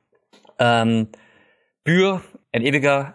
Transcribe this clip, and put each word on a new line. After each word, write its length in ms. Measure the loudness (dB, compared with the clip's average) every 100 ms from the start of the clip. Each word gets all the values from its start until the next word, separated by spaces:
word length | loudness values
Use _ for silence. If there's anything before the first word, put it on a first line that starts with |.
| _ _ _ _ -20 _
Ähm, 500 | 0 2 0 0 -4 -10 _ _ _ _ _ _
Bure, 360 | -2 0 0 -2 -10 -20 _
ein 80 | -4
ewiger, 540 | -2 0 0 0 -2